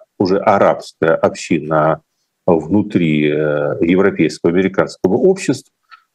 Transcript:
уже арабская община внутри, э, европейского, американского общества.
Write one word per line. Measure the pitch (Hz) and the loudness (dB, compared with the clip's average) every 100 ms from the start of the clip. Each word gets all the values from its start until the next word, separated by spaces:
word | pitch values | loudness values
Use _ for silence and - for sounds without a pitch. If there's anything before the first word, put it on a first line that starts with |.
| - - | -8 -4
уже | 95 98 | 0 0
арабская | - 101 95 76 - - 82 92 | 2 2 2 2 -6 -4 0 2
община | 98 - - 85 76 78 76 78 _ _ _ _ - | 0 -2 -4 -4 -2 0 0 -2 _ _ _ _ -2
внутри, | 82 78 104 104 - 82 76 76 | 0 0 -2 0 0 0 0 0
э, | 76 76 73 73 - | 0 -2 -2 -4 -2
европейского, | 85 90 101 95 78 - 87 | 0 2 2 0 -2 0 0
американского | 87 95 190 80 - - 240 | 0 0 0 -4 -2 -2 2
общества. | 196 190 - - - _ _ - _ | 2 0 -2 -6 -8 _ _ -20 _